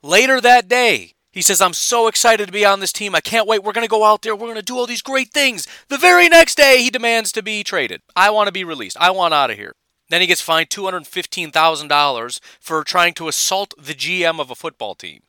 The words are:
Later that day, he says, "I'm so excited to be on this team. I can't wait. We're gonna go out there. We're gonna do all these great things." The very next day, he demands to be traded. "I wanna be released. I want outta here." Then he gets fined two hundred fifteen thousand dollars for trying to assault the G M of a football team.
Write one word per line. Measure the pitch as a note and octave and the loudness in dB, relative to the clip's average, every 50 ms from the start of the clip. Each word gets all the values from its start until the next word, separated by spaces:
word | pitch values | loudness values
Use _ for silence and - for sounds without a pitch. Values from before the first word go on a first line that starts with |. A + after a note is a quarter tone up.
Later | - C#3+ E3+ G#3 B3 C4 B3+ - | -2 2 2 2 4 4 2 4
that | G3 A#3+ B3 B3 G#3 | 6 6 6 6 6
day, | F#3 A#3+ B3 B3 A#3 F3+ A#2 F2 E2+ _ _ _ _ | 2 0 2 2 2 0 0 -4 -12 _ _ _ _
he | _ F#3+ | _ -4
says, | D#3+ - G3 F3 | -2 0 2 2
"I'm | G3 F3+ E3 | 2 0 0
so | - - - B3 A#3 A3+ | -2 -4 -2 0 0 0
excited | A3 G#3+ - - A#3+ A3+ G#3 G#3 | 0 0 2 2 2 2 2 0
to | F#3 | -6
be | F3+ G#3 G#3 | -4 0 2
on | G3+ G3 G3 | 2 2 0
this | F#3+ F3+ | -2 -8
team. | - - G#3+ G3+ F#3 | -6 -6 -8 -2 -2
I | D#3+ | -2
can't | - - G#3+ A#3 G#3+ | -2 0 -2 -2 0
wait. | G3+ A3 G#3 F#3+ | 0 -2 -2 -2
We're | G#3 | -4
gonna | G3+ A#3 A#3 | -4 -4 -2
go | A3 A3+ G#3+ G#3+ | 0 0 2 4
out | G#3+ G#3+ G#3 - | 4 4 2 0
there. | A3+ G#3+ | -6 -6
We're | G3+ A3+ | -6 -8
gonna | A#3 A3+ A3 | -10 -10 -10
do | G3+ - B3+ | -10 -8 -6
all | B3+ B3 | -6 -6
these | A#3 A#3+ A3+ | -6 -6 -10
great | - C4 C4+ C4 B3+ A3 | -8 -4 -4 -4 -4 _
things." | - D4 C#4 C4 A#3 F3+ - - - - _ | -6 _ -4 -4 -4 -6 -12 -14 -16 -20 _
The | _ C#4 | _ -6
very | C4+ D#4+ F4+ F4+ F4+ F4 | 0 2 4 6 6 6
next | E4+ E4+ E4+ E4 - - | 6 6 6 6 6 4
day, | - C#4+ C#4 C4 B3+ | 4 6 6 6 4
he | A#3+ B3 | 4 0
demands | G3+ A#3+ A3+ A#3 A#3 A3+ G#3+ - - | -4 -2 -2 0 -2 0 -2 -4 -8
to | A3+ F#3+ | -8 -8
be | G#3+ G#3+ G#3 G3+ | -6 -8 -8 -8
traded. | - - F3 C3+ A2+ F2 E2+ _ _ _ | -6 -4 -4 -4 -4 -6 -12 _ _ _
"I | F3+ F#3 G#3 | 2 2 4
wanna | G#3+ G#3+ G#3 G3+ | 4 2 0 0
be | F3+ F#3+ F#3 | -2 -6 -8
released. | E3+ D#3+ C3+ G#2+ F#2 - - | -8 -8 -10 -10 -12 -4 0
I | E3 F3+ | 0 0
want | F#3+ F#3+ F3 E3+ D#3+ | 2 2 0 2 2
outta | D3 C#3 B2 G#2+ | 2 0 0 -2
here." | G2+ G#2 F2+ - _ _ _ _ _ _ _ | -8 -12 -18 -18 _ _ _ _ _ _ _
Then | D#3+ F3 | 0 0
he | F#3 | 2
gets | F3 F3+ - | 2 0 -2
fined | - - E3 D#3+ E3 _ | 0 -2 0 0 0 _
two | - G3+ G3 | -8 -8 -8
hundred | F#3+ F#3 F3+ D#3 | -8 -8 -8 -12
fifteen | - - F#3 F3 - - - E3+ D#3 | -10 -12 -12 -10 -10 -10 -10 -10 -4
thousand | - D#3+ D#3+ E3 D#3+ C#3+ D3+ | -2 2 2 2 0 -2 -4
dollars | D3 D3 C#3+ D3 C#3+ C3 A#2 A#2 A#2+ A#2+ - _ - - _ | -2 0 0 0 0 -2 -4 -8 -10 -12 -14 _ -20 -20 _
for | _ - D#3+ D#3 D3 | _ -6 -6 -6 -6
trying | - - F#3 F3 E3+ E3 | -2 0 0 0 0 -2
to | - E3+ | -4 -10
assault | D#3+ D3+ - - - F#3+ F#3+ G3+ _ - | -8 -6 -4 -4 -4 -4 -4 -6 _ -12
the | _ D3 C3+ D#3 | _ _ -14 -10
G | C3+ C3+ D3+ F3+ F3+ E3+ | -10 -8 -6 -4 -2 -2
M | E3 E3 D#3+ | -2 -2 -4
of | C#3+ C3 | -8 -10
a | B2 | -12
football | - - E3 _ _ A2+ G#2 F2+ | -14 -14 -14 _ _ -12 -12 -12
team. | _ - E2+ D2 _ _ | _ -16 -20 -20 _ _